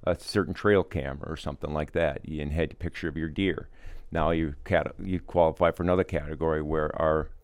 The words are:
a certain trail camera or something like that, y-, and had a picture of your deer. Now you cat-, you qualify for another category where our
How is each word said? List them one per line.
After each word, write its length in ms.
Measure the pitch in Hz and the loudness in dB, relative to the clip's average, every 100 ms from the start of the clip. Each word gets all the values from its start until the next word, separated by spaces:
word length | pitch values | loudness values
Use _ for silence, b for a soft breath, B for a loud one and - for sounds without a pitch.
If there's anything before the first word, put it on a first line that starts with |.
a 140 | - 87 | 0 -2
certain 360 | - 104 92 | 0 0 0
trail 280 | 87 104 101 | 2 6 6
camera 480 | 87 - 69 69 - | 4 -2 -4 -6 -8
or 60 | 80 | -8
something 360 | - 71 76 | -8 -6 -4
like 200 | 76 78 | -4 -2
that, 280 | 82 80 69 - | 0 0 0 -8
y-, 120 | 76 | -6
and 120 | 73 | -4
had 200 | 76 78 | -2 -2
a 40 | - | -4
picture 300 | 85 - 85 | -8 -4 -6
of 80 | 76 | -4
your 120 | 80 | -4
deer. 400 | 73 95 82 - b b b b | 0 0 0 -8 b b b b
Now 200 | 82 80 | 0 2
you 240 | 82 80 71 | 2 0 -4
cat-, 300 | - 87 73 - | 0 2 2 -6
you 200 | 95 90 | -4 -4
qualify 500 | - 90 82 78 85 | 0 4 4 6 2
for 140 | - | 2
another 180 | 87 90 | 2 2
category 580 | 92 85 73 76 80 78 | 2 -2 -4 -2 0 0
where 320 | 76 78 76 - | 0 0 0 2
our 280 | 80 78 76 - | 2 2 0 -10